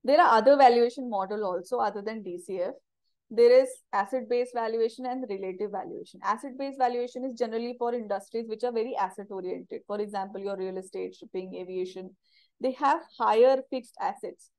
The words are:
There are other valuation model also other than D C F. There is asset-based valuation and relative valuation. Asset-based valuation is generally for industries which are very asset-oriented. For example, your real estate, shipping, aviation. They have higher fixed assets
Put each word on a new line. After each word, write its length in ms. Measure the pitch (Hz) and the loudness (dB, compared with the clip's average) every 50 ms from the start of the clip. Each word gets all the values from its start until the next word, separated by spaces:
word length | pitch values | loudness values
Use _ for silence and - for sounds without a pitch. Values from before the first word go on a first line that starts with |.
| - | 4
There 160 | 214 285 330 | 4 6 6
are 180 | 349 269 226 220 | 8 8 6 6
other 180 | 214 262 285 | 8 8 8
valuation 540 | 277 269 240 240 240 233 247 247 285 254 240 | 10 10 8 8 8 4 2 0 -6 -8 -4
model 340 | 214 196 190 190 208 214 214 | -4 -4 -4 -4 -4 -4 -4
also 340 | 185 180 180 180 - 254 240 | -4 -4 -4 -6 -6 -2 -2
other 220 | 226 208 202 208 | -2 -2 -2 -6
than 220 | 202 214 220 226 | -8 -8 -10 -8
D 160 | 196 185 175 175 | -10 -10 -12 -12
C 220 | 175 - 190 185 | -10 -8 -6 -6
F. 140 | 175 202 - - _ _ _ _ _ _ _ _ _ _ | -6 -6 -6 -12 _ _ _ _ _ _ _ _ _ _
There 220 | 220 226 240 240 247 262 | 4 6 6 8 8 6
is 80 | 269 254 - - _ _ | 6 4 -6 -16 _ _
asset-based 640 | - 202 202 - 269 254 226 214 240 240 247 247 - | -4 -4 -2 -2 -4 -6 -4 -2 -2 -2 -2 -2 -4
valuation 500 | 240 226 220 226 226 226 233 226 - 254 | -4 -4 -4 -2 -2 -2 -2 -2 -6 -8
and 200 | 247 254 262 254 208 | -8 -6 -6 -6 -8
relative 440 | 196 196 190 190 185 185 208 202 | -8 -8 -8 -10 -6 -6 -8 -6
valuation. 480 | 190 190 - 165 - - - - - 180 | -6 -8 -10 -10 -12 -14 -14 -16 -16 -6
Asset-based 560 | - 196 214 233 - 277 247 262 277 277 269 269 | -4 -4 -4 -4 -6 -12 -8 -8 -8 -8 -2 0
valuation 460 | 254 240 240 240 247 247 - 254 254 | 0 0 0 -2 -6 -6 -8 -8 -8
is 120 | 269 240 | -8 -4
generally 380 | 233 240 220 220 226 233 240 247 | -4 -4 -4 -2 -6 -6 -6 -6
for 160 | 240 240 240 | -4 -4 -4
industries 540 | 240 247 220 208 202 202 196 _ - 226 233 | -4 -4 -4 -6 -6 -6 -6 _ -8 -8 -6
which 160 | 226 214 214 | -6 -8 -6
are 80 | 247 247 | -6 -4
very 240 | 233 226 220 262 254 | -2 -2 -4 -2 -2
asset-oriented. 880 | - 196 185 - - 202 208 202 190 185 185 185 - - _ - 147 _ - | -4 -4 -4 -6 -14 -14 -10 -10 -8 -6 -6 -8 -8 -10 _ -14 -14 _ -8
For 120 | 202 214 | -6 -6
example, 400 | 214 202 208 196 190 196 208 196 | -6 -6 -6 -8 -8 -6 -10 -8
your 160 | 196 202 196 | -8 -6 -6
real 220 | 190 185 190 185 185 | -6 -6 -8 -8 -10
estate, 380 | 185 - - 190 185 185 185 | -12 -10 -10 -10 -10 -10 -10
shipping, 400 | - - - - 185 185 185 180 | -16 -20 -10 -10 -10 -10 -10 -12
aviation. 580 | 180 180 180 185 185 185 185 - 185 185 185 _ _ _ _ _ _ _ _ _ _ | -12 -12 -8 -6 -6 -6 -6 -8 -14 -14 -14 _ _ _ _ _ _ _ _ _ _
They 100 | - 262 254 - | -4 -4 -2 0
have 220 | 294 277 302 330 - - _ - | 2 2 2 0 -4 -12 _ -2
higher 440 | 233 220 214 220 240 262 269 262 262 _ | 0 2 6 6 6 6 6 2 0 _
fixed 280 | 285 254 240 - _ - | -8 -10 -10 -12 _ -6
assets 520 | 202 185 202 - - 180 180 _ - _ _ | -6 -6 -6 -6 -12 -14 -14 _ -20 _ _